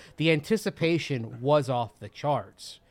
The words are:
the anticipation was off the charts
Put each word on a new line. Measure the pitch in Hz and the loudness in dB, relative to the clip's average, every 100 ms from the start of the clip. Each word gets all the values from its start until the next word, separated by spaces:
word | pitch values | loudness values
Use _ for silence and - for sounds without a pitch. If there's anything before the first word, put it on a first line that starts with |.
| - - | -16 0
the | 160 | 2
anticipation | 156 151 220 202 - 165 165 - 131 113 117 | 2 2 0 -2 -2 0 0 -2 -6 -6 -4
was | 131 151 123 | 2 4 4
off | 120 113 - | -2 -4 -8
the | 104 | -16
charts | - 147 131 92 - - - _ | -6 -2 -2 -4 -16 -20 -20 _